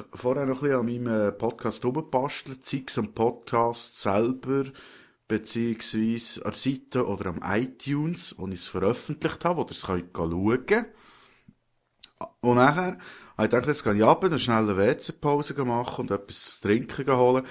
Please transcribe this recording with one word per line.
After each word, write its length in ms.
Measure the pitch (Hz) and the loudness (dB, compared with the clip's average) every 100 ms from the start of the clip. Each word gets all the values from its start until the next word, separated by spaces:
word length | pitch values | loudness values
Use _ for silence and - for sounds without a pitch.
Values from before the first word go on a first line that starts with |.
| - | -10
vorher 320 | - 123 135 135 | -4 -2 0 -2
noch 160 | 131 | 0
ein 80 | 147 | 0
bisschen 100 | 131 | 0
an 60 | 117 | 0
meinem, 420 | 120 120 110 104 | -2 -2 0 0
äh, 40 | |
Podcast 520 | 101 113 113 113 104 | 0 -4 -2 -4 -2
rumgebastelt, 800 | 123 135 - 131 139 - - 131 | -2 -2 0 0 0 -4 -12 -10
sei 200 | - 135 - | -6 -4 -2
es 140 | - | -4
am 160 | 107 - | -2 0
Podcast 840 | 117 - - 120 117 117 - - | 0 0 -2 0 0 -2 -6 -2
selber, 680 | 107 98 113 131 123 139 131 - - - - _ - | 0 2 2 0 -2 -2 -2 -10 -20 -20 -20 _ -4
beziehungsweise 1200 | 110 107 117 117 113 - 110 110 117 - - - | -4 -2 -2 -2 -2 -2 0 0 0 -4 -6 -6
an 60 | |
der 80 | - | -2
Seite 480 | 131 131 - 127 120 | -2 -4 -4 -2 -2
oder 180 | 101 95 | -2 -4
am 100 | 85 | -6
iTunes, 920 | 87 104 127 - 131 143 156 175 - - | -2 -2 -2 -6 -6 -4 -4 -4 -6 -6
wo 100 | 92 | -8
ich 120 | 92 | -8
es 80 | - | -6
veröffentlicht 760 | 92 95 123 - 147 160 - 170 | 0 0 0 -6 -4 -4 -2 -2
habe, 120 | 170 | -2
wo 60 | |
ihr 80 | - | -4
es 160 | - - | -6 -4
könnt 280 | 90 87 - | -4 -4 -4
schauen. 720 | 82 85 101 127 131 214 226 - - - - _ _ _ _ _ _ _ - _ - _ | -4 0 2 0 2 0 0 -12 -20 -20 -20 _ _ _ _ _ _ _ -18 _ -16 _
Und 140 | 120 120 | 2 6
nachher 420 | 131 160 180 - - - - - | 6 4 -2 -6 -14 -20 -14 -2
habe 80 | 110 | 2
ich 40 | |
gedacht, 180 | 123 135 | 2 2
jetzt 160 | 147 | 0
gehe 120 | 113 104 | 0 6
ich 80 | |
runter, 260 | 110 165 190 | 6 6 4
noch 80 | 156 | 0
schnell 200 | 120 113 | 2 2
eine 200 | 107 95 | 2 4
W-C-Pause 880 | 104 151 - - 147 147 147 139 123 | 4 2 -4 -2 0 0 0 -2 -2
machen 360 | 117 123 - | -2 -4 -6
und 100 | 123 | -4
etwas 480 | 101 - - - - | -4 -4 -4 -4 -2
zu 20 | |
trinken 560 | 101 107 - - 143 127 | 2 2 0 -4 2 4
holen. 260 | 123 127 127 | 6 4 0